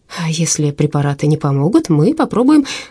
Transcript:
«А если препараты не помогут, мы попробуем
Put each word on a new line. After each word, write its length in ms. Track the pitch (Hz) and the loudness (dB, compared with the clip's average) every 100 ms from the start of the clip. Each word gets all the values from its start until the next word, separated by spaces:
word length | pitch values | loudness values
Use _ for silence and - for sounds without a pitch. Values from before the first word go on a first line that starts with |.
| _ - | _ -8
«А 120 | 165 | -4
если 420 | 160 160 - 147 | -2 -2 -2 -2
препараты 560 | 143 147 147 143 139 147 | 0 -2 0 -2 0 0
не 80 | 151 | 0
помогут, 540 | 147 139 147 311 320 | 0 0 2 0 2
мы 240 | 151 175 | 2 2
попробуем 520 | 320 269 - 254 302 277 - - | 2 0 0 4 4 2 -4 -8